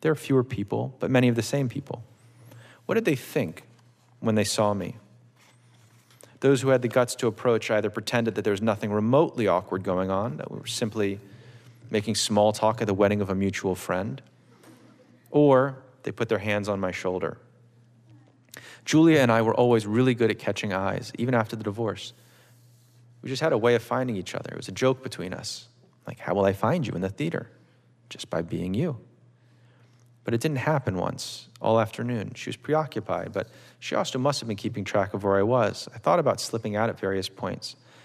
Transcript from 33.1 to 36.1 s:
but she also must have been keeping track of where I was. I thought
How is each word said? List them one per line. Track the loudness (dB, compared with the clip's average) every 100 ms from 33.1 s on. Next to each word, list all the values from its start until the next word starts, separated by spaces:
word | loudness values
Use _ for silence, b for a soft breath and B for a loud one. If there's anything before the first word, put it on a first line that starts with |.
| -6 -4
but | -6 -6 B B B
she | -4 -2
also | -2 -2
must | -2 -2
have | -4
been | -6
keeping | -6 -6
track | -2 -2 -2
of | -2
where | 0 2
I |
was. | 2 2 2 -2 -12
I | -6
thought | 2